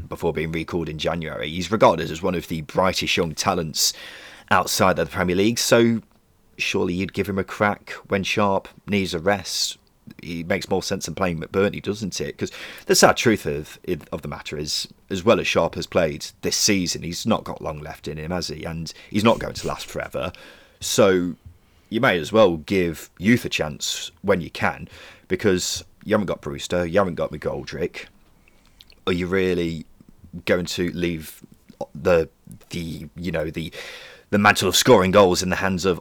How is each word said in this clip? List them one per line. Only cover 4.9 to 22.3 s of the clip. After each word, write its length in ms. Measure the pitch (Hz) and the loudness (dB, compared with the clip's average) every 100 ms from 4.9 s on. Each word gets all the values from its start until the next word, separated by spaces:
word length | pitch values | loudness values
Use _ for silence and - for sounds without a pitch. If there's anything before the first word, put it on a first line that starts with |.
| 85 | 4
of 100 | 82 | 0
the 60 | |
Premier 200 | 101 90 | 0 0
League, 240 | 90 104 120 | 2 2 2
so 440 | - 120 120 113 - _ _ _ _ - | 4 6 6 2 -4 _ _ _ _ -8
surely 340 | - 95 92 | -2 0 0
you'd 220 | 87 95 | 0 -2
give 160 | - 98 | -2 -2
him 80 | 98 | -2
a 60 | |
crack 480 | 92 - 104 98 - - - | -4 0 0 0 -8 -16 -2
when 140 | 101 | -2
Sharp 460 | 92 - 101 95 - - - | 0 0 2 0 -4 -12 -2
needs 280 | 101 90 | -2 0
a 40 | 85 | 0
rest. 600 | 87 101 - - - - _ _ - - | 0 0 -2 -4 -4 -6 _ _ -20 -18
It 260 | - 85 82 | -10 -8 -4
makes 200 | 95 - | -4 -2
more 140 | 95 | -2
sense 240 | - 95 - | -2 -6 -6
than 80 | |
playing 260 | 78 92 82 | -2 -2 -2
McBurney, 420 | 78 98 101 - | -2 0 0 0
doesn't 380 | 92 104 101 - | -6 -6 -6 -6
it? 160 | 71 - | -8 -6
'Cause 160 | - - - - | -8 -8 -16 -10
the 100 | - | 0
sad 220 | 190 156 - | 6 6 6
truth 300 | 120 104 - | 2 2 0
of, 320 | 73 76 - - 82 - | -6 -8 -12 -6 -6 -6
of 80 | 85 | -10
the 80 | 73 | -10
matter 300 | 71 - 76 | -12 -10 -8
is, 280 | 76 - - - - | -6 -6 -8 -14 -8
as 160 | 95 | 0
well 160 | 92 95 | 4 4
as 60 | 78 | 2
Sharp 280 | 95 82 92 | 0 0 -4
has 100 | 76 | -2
played 400 | 95 82 73 - - | 0 0 -2 -12 -8
this 140 | 90 - | -4 0
season, 460 | - 98 85 - | 2 2 0 -4
he's 220 | 80 85 | -8 -6
not 200 | 113 101 | -2 -2
got 180 | - - | -2 -10
long 180 | 78 76 | -8 -8
left 260 | 78 - 76 | -12 -12 -10
in 120 | 78 | -8
him, 140 | 78 | -6
has 160 | 90 80 | -6 -6
he? 160 | 76 | -8
And 280 | 82 82 80 - - | -8 -8 -10 -14 -6
he's 160 | 107 | 2
not 140 | 110 - | 4 2
going 160 | - | -2
to 120 | - 78 | -8 -8
last 200 | 69 - | -8 -8
forever. 440 | 76 71 67 80 - - - - _ | -10 -8 -6 -8 -10 -18 -20 -20 _
So 580 | - - 101 92 90 - - - _ _ _ | -2 4 6 4 0 -6 -16 -20 _ _ _
you 140 | 107 | 0
may 160 | 127 90 | 2 2
as 140 | 73 | 2